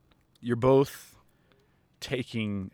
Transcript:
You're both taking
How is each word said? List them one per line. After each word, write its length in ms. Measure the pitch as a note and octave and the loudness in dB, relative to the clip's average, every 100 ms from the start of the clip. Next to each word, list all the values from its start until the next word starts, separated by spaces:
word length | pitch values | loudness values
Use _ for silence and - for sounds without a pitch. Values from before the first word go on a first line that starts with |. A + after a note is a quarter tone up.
| _ _ _ _ | _ _ _ _
You're 160 | A#2+ A#2+ | -4 0
both 580 | C3 C3+ C#3+ - - _ _ _ _ _ _ _ _ - - | 4 4 4 -4 -20 _ _ _ _ _ _ _ _ -16 -8
taking 600 | C3 - A#2 G#2 G2+ F#2+ | -6 -6 -6 -4 -6 -8